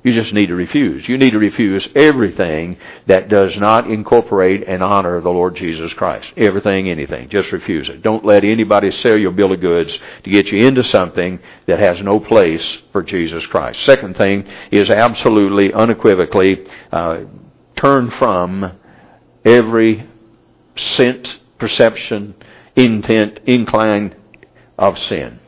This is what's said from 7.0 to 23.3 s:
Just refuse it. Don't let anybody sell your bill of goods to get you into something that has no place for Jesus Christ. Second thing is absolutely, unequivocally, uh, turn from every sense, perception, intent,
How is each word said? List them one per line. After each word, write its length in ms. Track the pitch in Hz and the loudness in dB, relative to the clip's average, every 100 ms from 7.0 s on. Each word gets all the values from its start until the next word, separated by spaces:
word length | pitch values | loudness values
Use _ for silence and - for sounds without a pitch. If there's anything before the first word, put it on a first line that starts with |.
| 69 60 65 | -8 -12 -6
Just 240 | 98 92 | -6 -4
refuse 380 | 92 - 82 67 | -8 -6 -6 -6
it. 120 | - | -6
Don't 220 | 110 110 | -4 -2
let 220 | 101 101 101 | 4 4 4
anybody 460 | 113 104 104 98 | 0 2 2 0
sell 260 | - 123 107 | 0 2 2
your 140 | 98 | 0
bill 200 | 90 98 | 0 0
of 80 | 92 | 0
goods 400 | 90 85 82 - - - | 0 0 -2 -8 -16 -18
to 60 | - | 0
get 180 | 101 98 | 0 2
you 180 | 196 170 | 2 2
into 180 | 131 | 2
something 560 | 123 104 87 - 90 90 - - - | 0 0 0 -4 -6 -8 -16 -12 -4
that 140 | 85 | 2
has 220 | 101 87 | 2 0
no 160 | 98 107 | -2 -2
place 600 | - 110 87 80 - - _ | 2 2 4 0 -8 -12 _
for 100 | 101 | -8
Jesus 420 | 82 95 82 82 - | -6 -6 -6 -8 -4
Christ. 360 | 92 65 - | -4 -4 -4
Second 320 | - 131 95 90 | 2 2 2 -2
thing 320 | 98 101 98 - - | 0 0 -6 -20 -2
is 180 | 101 98 | 0 2
absolutely, 840 | 104 120 110 127 107 98 101 98 | 2 2 2 2 2 2 2 2
unequivocally, 920 | 107 117 113 113 92 85 101 95 92 - - - | 2 0 2 2 2 0 2 2 0 -8 -20 -8
uh, 300 | 85 85 82 - - - _ _ - | -6 -4 -8 -12 -20 -20 _ _ -2
turn 340 | 139 139 120 | 2 2 0
from 600 | - 123 92 90 95 95 92 _ _ _ _ _ _ | -2 0 0 -2 -6 -8 -12 _ _ _ _ _ _
every 640 | 107 123 110 113 113 107 123 _ _ _ _ _ _ - | 4 4 4 2 2 0 -8 _ _ _ _ _ _ -12
sense, 600 | - - 123 127 - - _ _ | -6 0 0 0 -14 -18 _ _
perception, 760 | 113 - 113 110 - 107 101 104 - - _ - | -8 2 2 2 -10 -10 -10 -18 -20 -20 _ 2
intent, 640 | 123 110 101 110 107 | 2 2 0 0 0